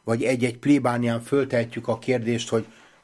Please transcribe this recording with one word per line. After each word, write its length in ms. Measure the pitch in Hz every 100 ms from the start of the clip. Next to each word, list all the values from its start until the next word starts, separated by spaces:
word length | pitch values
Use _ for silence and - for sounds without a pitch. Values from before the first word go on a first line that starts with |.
vagy 200 | - 117
egy-egy 340 | 117 131 120 117
plébánián 640 | 143 143 123 120 120 117
föltehetjük 680 | 117 143 135 123 117 117 117
a 100 | 113
kérdést, 500 | - 123 113 117 -
hogy 180 | 113 - - - _